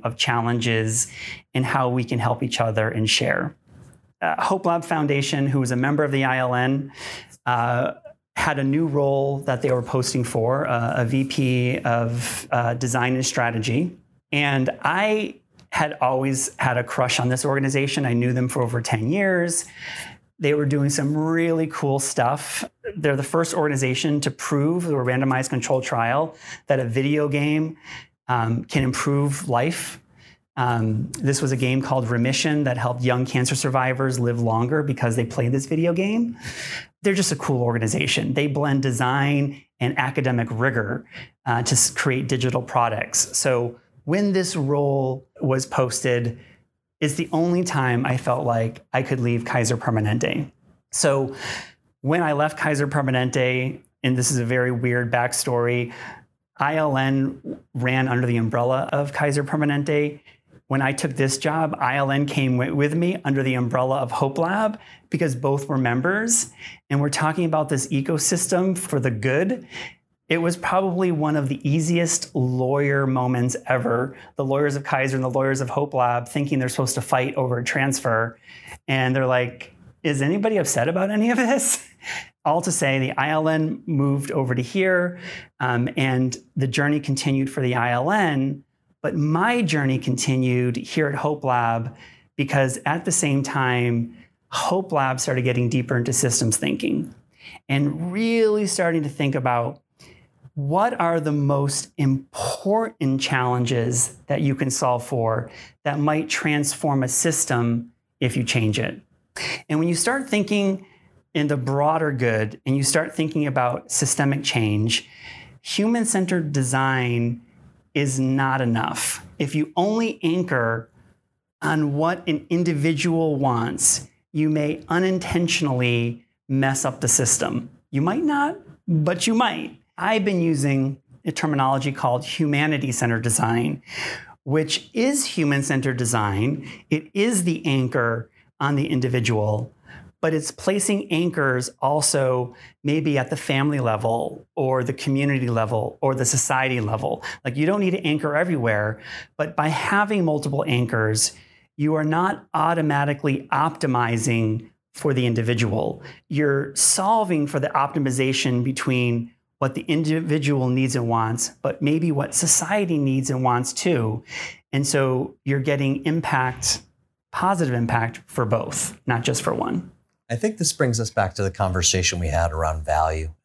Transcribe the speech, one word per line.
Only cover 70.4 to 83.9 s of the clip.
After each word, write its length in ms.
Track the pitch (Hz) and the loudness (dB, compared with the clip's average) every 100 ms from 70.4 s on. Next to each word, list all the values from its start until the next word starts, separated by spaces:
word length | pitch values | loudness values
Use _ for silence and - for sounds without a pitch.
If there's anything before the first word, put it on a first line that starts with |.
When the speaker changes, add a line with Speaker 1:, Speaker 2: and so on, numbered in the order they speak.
| 170 175 | 0 0
Speaker 1:
probably 560 | - 185 190 175 185 | 0 0 0 0 0
one 240 | 160 151 151 | 2 0 0
of 140 | 135 | 0
the 180 | 139 139 | -2 0
easiest 680 | 156 156 170 165 - - 151 | 0 2 2 2 -2 -4 -2
lawyer 720 | 127 127 127 139 143 139 135 | 0 0 0 2 2 2 2
moments 480 | 131 127 127 123 - - | 0 0 0 0 -2 0
ever. 500 | 127 - 117 135 - - - | 0 2 0 -2 -6 -14 -6
The 100 | 135 | -2
lawyers 300 | 139 147 139 | 2 0 -2
of 80 | |
Kaiser 340 | 139 135 135 135 | -2 0 0 0
and 60 | |
the 60 | 127 | 0
lawyers 300 | 131 135 135 | 0 0 0
of 120 | 127 | -2
Hope 240 | - 143 135 | -2 -2 0
Lab 320 | 123 120 120 | 2 0 -2
thinking 320 | 147 143 143 | -4 0 0
they're 100 | 127 | 0
supposed 240 | - 131 | 0 -2
to 80 | - | -2
fight 320 | 120 135 131 | 0 0 0
over 240 | 139 127 120 | -2 -2 -2
a 60 | |
transfer. 760 | 123 143 135 131 127 113 117 - - - - - - | -2 0 0 0 0 0 0 -4 -20 -20 -18 -14 -2
And 280 | 135 127 131 | 0 2 2
they're 100 | 131 | 2
like, 480 | 127 123 - - - - _ | 2 0 -6 -20 -20 -20 _
"Is 180 | 160 139 | -2 0
anybody 360 | 139 196 220 214 | 0 0 0 0
upset 300 | 143 - 127 | 0 0 0
about 220 | 175 196 | 0 0
any 220 | 208 226 | 0 2
of 60 | 240 | 2
this?" 460 | 233 277 - - - - - - | 2 2 2 -2 -8 -18 -12 -12
<laughs> 300 | - _ 151 | -12 _ 0
All 160 | 160 | 0
to 100 | 165 | 0
say, 280 | - 143 135 | 0 0 0
the 120 | 131 | 0
I 160 | - 143 | -2 0
L 200 | 156 156 | 0 2
N 320 | 156 156 - | 0 0 -4
moved 420 | - | -4